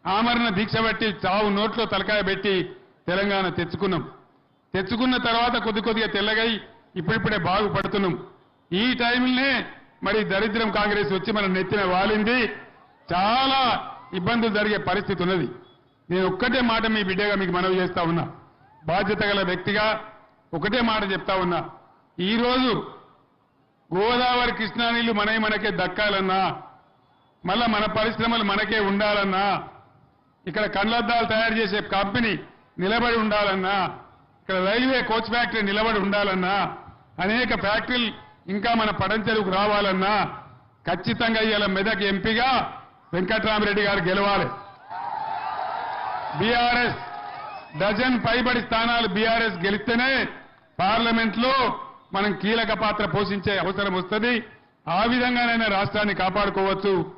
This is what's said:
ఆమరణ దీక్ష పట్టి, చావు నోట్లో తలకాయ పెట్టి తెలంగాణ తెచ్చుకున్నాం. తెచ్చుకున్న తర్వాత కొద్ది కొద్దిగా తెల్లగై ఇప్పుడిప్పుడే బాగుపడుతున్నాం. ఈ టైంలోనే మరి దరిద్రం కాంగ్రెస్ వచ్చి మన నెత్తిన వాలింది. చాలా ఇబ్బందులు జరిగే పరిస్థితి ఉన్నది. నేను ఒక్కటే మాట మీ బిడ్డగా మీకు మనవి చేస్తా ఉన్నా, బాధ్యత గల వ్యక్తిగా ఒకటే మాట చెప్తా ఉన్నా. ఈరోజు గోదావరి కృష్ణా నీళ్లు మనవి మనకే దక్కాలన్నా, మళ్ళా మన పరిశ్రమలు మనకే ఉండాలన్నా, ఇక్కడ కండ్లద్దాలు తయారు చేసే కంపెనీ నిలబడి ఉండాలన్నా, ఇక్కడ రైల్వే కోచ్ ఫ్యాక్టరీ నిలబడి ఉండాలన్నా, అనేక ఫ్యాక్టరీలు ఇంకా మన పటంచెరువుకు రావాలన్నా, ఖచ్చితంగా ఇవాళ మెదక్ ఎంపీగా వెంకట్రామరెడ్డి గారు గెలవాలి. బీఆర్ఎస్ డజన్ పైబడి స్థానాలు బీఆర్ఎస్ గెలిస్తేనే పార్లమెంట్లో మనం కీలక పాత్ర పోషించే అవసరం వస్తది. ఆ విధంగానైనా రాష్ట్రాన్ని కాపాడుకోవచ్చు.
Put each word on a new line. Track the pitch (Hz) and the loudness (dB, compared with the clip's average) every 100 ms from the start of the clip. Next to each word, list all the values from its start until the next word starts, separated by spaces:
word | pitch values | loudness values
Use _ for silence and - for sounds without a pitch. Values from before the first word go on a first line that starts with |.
| 180 | 0
ఆమరణ | 196 233 240 233 185 | 2 2 2 0 0
దీక్ష | 214 220 226 | 0 0 0
పట్టి, | 214 220 180 | 0 -2 -2
చావు | 190 196 208 202 | 0 2 2 2
నోట్లో | 220 220 214 | 0 0 -2
తలకాయ | 196 190 214 190 | -2 0 0 0
పెట్టి | 190 202 185 - - - _ - | 0 0 0 -2 -8 -20 _ -4
తెలంగాణ | 180 202 196 185 180 | 0 2 0 0 -2
తెచ్చుకున్నాం. | 170 165 196 170 120 - - _ _ _ _ | -4 -2 0 0 -4 -14 -20 _ _ _ _
తెచ్చుకున్న | 185 190 226 254 247 240 | -4 -2 0 2 2 2
తర్వాత | 233 240 240 220 | 2 2 2 0
కొద్ది | 214 226 | 0 0
కొద్దిగా | 220 214 202 | 0 0 0
తెల్లగై | 208 220 226 214 - - _ 190 | 0 2 0 -2 -6 -20 _ -6
ఇప్పుడిప్పుడే | 160 220 208 214 175 | -2 0 0 0 0
బాగుపడుతున్నాం. | 190 208 196 190 202 196 139 - - _ _ _ | 0 2 0 -2 0 0 -2 -6 -20 _ _ _
ఈ | 180 240 247 | 0 0 2
టైంలోనే | 240 247 254 254 269 247 160 - - - 190 | 0 2 2 2 2 0 -2 -12 -20 -6 0
మరి | 214 190 | 0 2
దరిద్రం | 190 214 220 220 202 | 0 0 0 0 0
కాంగ్రెస్ | 208 208 202 190 | 0 0 0 -2
వచ్చి | 190 214 | 0 0
మన | 196 185 | 0 0
నెత్తిన | 190 214 190 | 0 0 2
వాలింది. | 180 202 214 214 247 220 - - - - _ - | 2 2 2 2 2 0 -4 -14 -20 -20 _ -4
చాలా | 175 202 240 269 269 254 202 - - - 185 | 0 2 2 2 2 2 0 -4 -14 -8 -4
ఇబ్బందులు | 180 233 226 208 | 0 2 2 2
జరిగే | 208 202 175 | 0 0 0
పరిస్థితి | 185 202 180 175 | -2 -2 -2 0
ఉన్నది. | 185 120 - - - _ _ _ | 0 -2 -6 -18 -20 _ _ _
నేను | 180 - | 0 0
ఒక్కటే | - 247 262 240 | 0 0 2 2
మాట | 226 220 214 | 2 2 0
మీ | 185 | 0
బిడ్డగా | 185 208 202 | 0 0 0
మీకు | 185 180 | 0 0
మనవి | 185 185 | 2 2
చేస్తా | 180 180 170 | 0 0 0
ఉన్నా, | 165 135 - - _ - - 156 | 0 -2 -10 -20 _ -20 -14 -2
బాధ్యత | 180 196 208 208 | 0 0 0 0
గల | 196 185 | 0 0
వ్యక్తిగా | 180 196 208 214 214 - - - _ _ 165 | -2 0 0 2 0 -6 -18 -20 _ _ -4
ఒకటే | 180 233 233 | -2 2 2
మాట | 220 202 | 2 0
చెప్తా | 190 190 190 180 | -4 0 0 2
ఉన్నా. | 170 165 - - - _ - | 0 -4 -14 -20 -20 _ -4
ఈరోజు | 185 226 240 254 254 185 - - - - _ _ _ _ _ _ _ | 0 2 2 2 2 0 -4 -14 -20 -20 _ _ _ _ _ _ _
గోదావరి | 180 214 247 247 247 247 - | 0 2 2 2 2 0 -2
కృష్ణా | 220 226 233 | -4 -2 0
నీళ్లు | 233 233 208 | 0 0 0
మనవి | 208 220 214 | 0 0 0
మనకే | 214 208 180 | 0 -2 -2
దక్కాలన్నా, | 180 180 208 196 190 190 180 139 - - _ _ _ _ _ _ | -2 0 0 0 0 2 0 -2 -12 -20 _ _ _ _ _ _
మళ్ళా | 175 202 240 208 | -2 0 2 2
మన | 214 208 | 0 0
పరిశ్రమలు | 220 220 226 233 202 | -2 0 0 0 0
మనకే | 196 208 220 202 | 0 0 0 2
ఉండాలన్నా, | 196 208 208 196 190 202 175 - - - - _ _ _ _ - | 2 2 2 2 2 0 0 -4 -18 -20 -20 _ _ _ _ -8
ఇక్కడ | 170 208 190 | -2 -2 0
కండ్లద్దాలు | 208 233 220 233 220 | 0 0 2 2 2
తయారు | 220 226 220 | 2 2 2
చేసే | 214 208 202 196 | 0 -2 -2 -2
కంపెనీ | 202 247 226 165 - - _ - | 0 0 0 -2 -6 -20 _ -4
నిలబడి | 180 233 240 233 | 0 2 2 2
ఉండాలన్నా, | 214 208 202 190 185 196 170 - - - _ _ | 2 2 2 0 0 0 -2 -6 -18 -20 _ _
ఇక్కడ | - 190 185 | -4 0 2
రైల్వే | 226 254 262 208 | 2 2 2 2
కోచ్ | 220 226 | -2 0
ఫ్యాక్టరీ | 240 233 226 202 | -2 0 0 -2
నిలబడి | 202 226 214 196 | 0 0 0 0
ఉండాలన్నా, | 202 202 190 180 202 170 - - - - - | 2 2 0 0 0 -2 -6 -16 -20 -20 -4
అనేక | 185 226 247 220 196 | -2 0 0 0 0
ఫ్యాక్టరీలు | 220 220 247 226 - - - - | 0 0 -2 -2 -4 -18 -20 -6
ఇంకా | 202 226 226 | -2 0 2
మన | 214 - | 2 0
పటంచెరువుకు | 190 214 208 220 190 190 | 0 0 0 0 0 2
రావాలన్నా, | 208 208 202 190 190 214 170 - - - - _ - | 2 2 2 2 2 0 -2 -6 -16 -20 -20 _ -4
ఖచ్చితంగా | 180 - 226 233 226 220 | -4 -2 0 0 2 2
ఇవాళ | 208 202 190 | 2 2 0
మెదక్ | 196 208 202 | 0 0 0
ఎంపీగా | 196 214 220 254 247 - - - - - | 0 0 0 2 2 -2 -8 -18 -20 -6
వెంకట్రామరెడ్డి | 170 185 220 208 214 208 202 202 | -4 0 0 0 0 2 2 2
గారు | 202 175 | 2 2
గెలవాలి. | 190 202 196 160 - - - - - - - - - - - - - - - - - - 147 | 2 2 2 -2 -6 -14 -20 -12 -10 -6 -6 -6 -6 -6 -6 -6 -6 -6 -6 -6 -6 -6 -2
బీఆర్ఎస్ | 208 240 240 240 240 - - - - - - - - 151 | 0 2 2 0 0 -4 -10 -12 -12 -14 -14 -14 -14 -4
డజన్ | 196 214 254 247 233 | -2 0 0 0 2
పైబడి | 240 247 247 - | 2 2 0 0
స్థానాలు | 220 233 240 220 185 | 0 2 0 0 0
బీఆర్ఎస్ | 220 226 226 180 190 | 2 2 0 0 -2
గెలిస్తేనే | 208 208 233 254 262 208 - - - _ - | -2 0 0 2 0 -2 -8 -20 -20 _ -2
పార్లమెంట్లో | 185 226 233 226 220 208 254 269 233 175 - - _ 190 | 0 2 2 2 0 0 2 2 2 -2 -10 -18 _ -2
మనం | 208 190 | -2 0
కీలక | 196 226 220 208 | 0 0 0 0
పాత్ర | 214 208 202 | 0 0 0
పోషించే | 180 196 202 208 196 | 0 0 -2 0 0
అవసరం | 175 196 202 185 | 0 0 0 -2
వస్తది. | 185 214 233 233 - - - _ - 175 | -2 0 2 0 -4 -18 -20 _ -2 0
ఆ | 233 | 2
విధంగానైనా | 247 247 240 240 233 220 196 | 2 2 2 2 2 2 0
రాష్ట్రాన్ని | 202 208 208 185 | 0 0 0 0
కాపాడుకోవచ్చు. | 185 196 202 196 190 190 202 190 160 | 0 2 0 0 0 0 2 0 -2